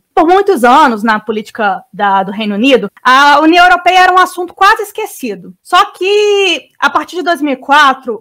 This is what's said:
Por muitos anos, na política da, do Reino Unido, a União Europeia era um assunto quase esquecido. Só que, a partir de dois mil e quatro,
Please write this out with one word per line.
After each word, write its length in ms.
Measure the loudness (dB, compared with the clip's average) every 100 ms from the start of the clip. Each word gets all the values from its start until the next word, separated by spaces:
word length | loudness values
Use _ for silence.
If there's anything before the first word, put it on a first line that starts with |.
| _
Por 140 | -2 2
muitos 380 | 2 0 0 2
anos, 360 | 4 2 0
na 160 | -2 -4
política 640 | -4 -8 -10 -6 -4 -4 -10
da, 300 | -6 -2 -2
do 80 | -2
Reino 240 | -6 -6 -2
Unido, 360 | 2 0 0 -4
a 380 | 0 2 4 4
União 240 | 4 4 4
Europeia 340 | 2 2 2
era 140 | 2
um 40 | 2
assunto 360 | 0 -4 -12
quase 300 | -2 0 0
esquecido. 680 | -4 -10 -12 -10 -12 -12 -16 -20
Só 220 | -4 -2 -2
que, 760 | -4 -2 0 0 0 -2 -4 -8 _
a 120 | -4
partir 260 | -4 -6 -6
de 80 |
dois 180 | -4 -4
mil 120 | -4
e 40 | -6
quatro, 640 | 0 2 2 0 -6 -8